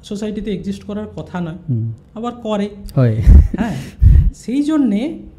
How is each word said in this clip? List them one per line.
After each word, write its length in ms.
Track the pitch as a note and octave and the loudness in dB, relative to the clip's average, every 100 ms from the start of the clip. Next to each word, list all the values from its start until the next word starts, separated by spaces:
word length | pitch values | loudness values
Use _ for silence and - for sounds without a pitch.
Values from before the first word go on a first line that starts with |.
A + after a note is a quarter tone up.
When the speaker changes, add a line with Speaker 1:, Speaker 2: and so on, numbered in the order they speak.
Speaker 1:
সোসাইটিতে 480 | - G3+ G#3+ G#3 G#3+ | -12 -10 -8 -10 -8
এক্সিস্ট 320 | F3+ D#3+ G3 | -8 -8 -12
করার 220 | - G#3 G#3+ - | -10 -12 -12 -14
কথা 240 | D#3 F3+ | -12 -10
নয়, 180 | E3+ F3 E3 | -8 -10 -6
Speaker 2:
হুম। 240 | A#2+ A2+ A2+ _ | -6 -6 -10 _
Speaker 1:
আবার 180 | - A#3 | -12 -10
করে। 360 | A#3 A3 G#3+ G3+ G#3 - - | -10 -6 -4 -6 -8 -6 0
Speaker 2:
হয়। 200 | B2 A2 - - - - | 0 2 6 8 6 0
Speaker 1:
হ্যাঁ, 180 | A#3 D#3+ - - - - - | -6 -6 -12 2 6 6 4
সেই 280 | - - B3+ | -2 -6 -4
জন্যে 380 | D4 D#4 C4 G3+ C#4 D#4 - | 0 0 0 -2 -4 -10 -18